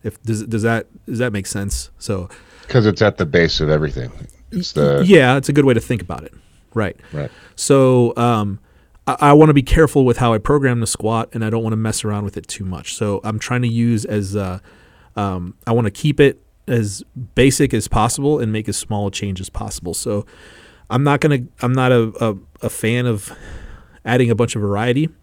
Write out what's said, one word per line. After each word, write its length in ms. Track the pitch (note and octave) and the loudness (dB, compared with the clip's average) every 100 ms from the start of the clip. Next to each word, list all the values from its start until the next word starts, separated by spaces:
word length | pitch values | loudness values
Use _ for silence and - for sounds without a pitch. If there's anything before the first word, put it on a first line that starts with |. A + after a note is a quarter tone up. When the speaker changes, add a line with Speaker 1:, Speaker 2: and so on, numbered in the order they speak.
Speaker 1:
If, 180 | A2 - | -8 -8
does, 200 | A2 A2 A2 | -4 -4 -2
does 160 | A2+ | -2
that, 240 | A2+ A2+ - - - | 0 -2 -4 -18 -10
does 140 | A#2 | -4
that 120 | B2 | -2
make 140 | G#2 F#2+ | -4 -6
sense? 460 | G#2+ G2 - - - | -6 -6 -6 -10 -14
So 300 | - G2 F2 - _ - - | -8 -6 -8 -16 _ -20 0
Speaker 2:
'Cause 180 | C3 G#2+ | 2 2
it's 140 | F#2 | 4
at 140 | G#2 - | 2 2
the 80 | E2+ | -2
base 340 | E2+ E2 - | 2 2 0
of 80 | D#2 | 0
everything. 420 | D2+ D2+ B1+ A#1+ - - _ - | 0 0 -6 -10 -12 -20 _ -10
It's 200 | F3+ F3+ | -8 -6
the 320 | - C#3+ C#3+ F3+ | 0 2 2 6
Speaker 1:
Yeah, 320 | F3+ B2+ C3+ | 6 6 2
it's 100 | C3 | 2
a 40 | |
good 120 | C#3+ C3+ | 2 4
way 80 | A2+ | 2
to 40 | |
think 220 | - A2+ | 0 -6
about 220 | E2+ E2+ | -6 -12
it. 100 | D#2 - _ _ _ | -14 -20 _ _ _
Right. 240 | A#2 G2 - - | -4 -4 -6 -12
Speaker 2:
Right. 160 | D2+ C#2+ - - - | -8 -8 -12 -20 -10
Speaker 1:
So, 580 | - C#3 C3 B2+ A#2+ A#2+ | 2 4 6 4 2 2
um, 420 | A#2+ A2+ G#2 G2 _ _ _ _ - | 0 0 -2 -8 _ _ _ _ -6
I, 120 | C3 | 2
I 120 | D3 | 6
wanna 200 | D3 D#3 | 8 8
be 80 | C#3+ | 6
careful 440 | C3 - D#3 C#3+ B2+ | 4 4 4 4 2
with 120 | A#2 | 2
how 160 | B2 | 2
I 60 | A2 | 2
program 400 | - D3 C3+ A#2+ | 2 0 2 0
the 80 | A2 | -4
squat, 420 | - G#2+ A2+ A2+ | -4 -2 -2 -4
and 120 | A#2 A2 | -6 -4
I 40 | |
don't 120 | A2+ | -2
wanna 120 | A2+ A2 | -2 -2
mess 260 | A2 G#2+ | -2 -4
around 200 | G#2+ G#2 G2+ | -4 -4 -6
with 100 | - | -10
it 120 | - | -14
too 180 | - F#2+ | -10 -8
much. 300 | F2+ - - | -8 -10 -6
So 260 | G#2+ G2 | -4 -4
I'm 140 | G#2+ G#2+ | -6 -8
trying 240 | - B2 | -4 -2
to 60 | B2 | 0
use 380 | A#2 A#2 A2+ - | 0 0 0 -2
as, 300 | G#2+ F#2+ G#2 | -4 -4 -4
uh, 240 | F#2 F#2 - _ _ _ _ - | -6 -8 -14 _ _ _ _ -6
um, 380 | G2+ F#2 F2 - - | -4 -4 -8 -10 -2
I 40 | |
wanna 200 | A#2 A2 | 0 0
keep 280 | - D3+ C#3+ | -2 -2 4
it 220 | C#3 - _ _ - | 4 2 _ _ -4
as 360 | A#2+ G#2 G2 - - A#2+ - | -2 -2 -6 -16 -16 -8 2
basic 380 | C3+ - C#3 | 2 4 0
as 140 | A2+ - | 0 -2
possible 520 | - A2+ - C#3 D3+ | 0 0 0 -2 0
and 120 | A2+ | -2
make 160 | A2 G#2+ | -4 -4
as 80 | B2+ | -8
small 320 | - G#2 G2+ | -6 -4 -4
a 40 | |
change 280 | - G2+ F#2 | -6 -8 -8
as 100 | F#2+ | -8
possible. 440 | - G#2+ - E2+ | -10 -10 -10 -8
So 320 | E2 - G#2 - - - - - _ _ | -8 -4 -4 -6 -18 -20 -20 -20 _ _
I'm 140 | B2 | 0
not 180 | C#3+ C#3+ | 2 2
gonna, 220 | D#3 C#3 B2 _ | 2 0 -2 _
I'm 120 | B2 | -2
not 180 | C3 B2+ | 0 4
a, 200 | B2+ A2+ - | 4 2 -2
a, 160 | A2+ F#2+ - _ | -4 -4 -12 _
a 60 | A2 | -8
fan 360 | - A2 A#2+ B2 | -4 -2 0 -2
of 260 | G#2+ - - - - - - - - | -2 -6 -18 -16 -16 -16 -20 -20 -14
adding 260 | A2+ B2+ A#2+ | -2 2 2
a 40 | A2 | 2
bunch 200 | A#2 A2 | 0 -2
of 60 | |
variety 480 | G#2 G2+ A#2+ B2+ D#3+ - | -2 -2 0 0 -2 -6